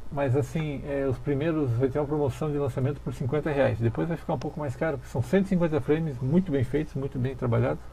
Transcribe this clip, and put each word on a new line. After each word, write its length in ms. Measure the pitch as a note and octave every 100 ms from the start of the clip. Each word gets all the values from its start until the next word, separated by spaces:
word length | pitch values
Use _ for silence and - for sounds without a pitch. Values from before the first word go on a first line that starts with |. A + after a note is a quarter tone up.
| -
Mas 240 | C#3+ C#3 C#3
assim, 460 | B2 E3 D#3 C#3
é, 220 | D3 C#3 C#3
os 120 | B2
primeiros 520 | D3 C#3 E3 D#3 C3+
vai 180 | A2+ C3+
ter 100 | C#3+
uma 80 | C#3+
promoção 440 | D3+ C#3 - D#3
de 80 | C#3+
lançamento 420 | C#3+ C#3 B2 A2+
por 140 | -
cinquenta 360 | A#2+ A#2+ D3+ D#3+
reais. 280 | C#3+ C3 A2
Depois 280 | A#2 C3+ D#3+
vai 120 | D#3+
ficar 160 | -
um 40 | C#3+
pouco 220 | D3+ D#3
mais 160 | D3 -
caro, 220 | D#3+ C#3
porque 120 | -
são 120 | B2+
cento 240 | - F#3+ F#3+
e 20 |
cinquenta 320 | F3+ E3+ D#3
frames, 380 | - D#3 D#3+ B2
muito 340 | B2+ F3 F#3
bem 120 | C#3
feitos, 300 | - D3 D3+
muito 240 | C#3 C3+ C3
bem 160 | B2+
trabalhados. 480 | B2+ B2 A#2 B2+ D#3 -